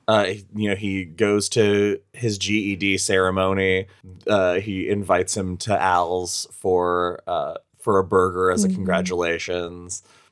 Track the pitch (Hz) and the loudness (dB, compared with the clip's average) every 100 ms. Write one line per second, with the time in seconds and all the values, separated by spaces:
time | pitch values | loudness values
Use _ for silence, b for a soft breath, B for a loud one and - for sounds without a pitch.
0 | - 110 98 101 98 104 104 98 104 98 | 0 2 2 -4 -10 -4 -2 -2 -2 -4
1 | 90 80 104 104 101 120 104 101 104 98 | -6 -2 2 2 2 2 4 4 2 -2
2 | - - 120 101 92 107 101 98 98 95 | -8 -6 -4 -4 -2 0 0 0 0 0
3 | - 95 92 95 95 98 95 95 95 b | 2 2 2 2 2 2 0 0 -4 b
4 | 95 92 - 104 92 90 107 95 90 101 | -20 -10 0 2 2 0 -2 -4 -2 -2
5 | 98 92 90 - 92 90 - 101 92 90 | 0 0 0 -4 -4 -6 -2 0 2 2
6 | 85 92 90 - - - 101 90 90 87 | 2 -2 -4 -6 -10 -6 0 2 2 0
7 | 90 87 - 85 71 82 - _ - 98 | -2 -4 -6 -4 -4 -8 -16 _ 0 2
8 | 92 98 92 90 92 92 98 95 92 92 | 4 2 2 2 2 2 0 0 0 0
9 | 90 90 87 85 - 90 87 87 87 - | 0 -2 -2 -2 -4 -6 -6 -10 -14 -14
10 | b b b | b b b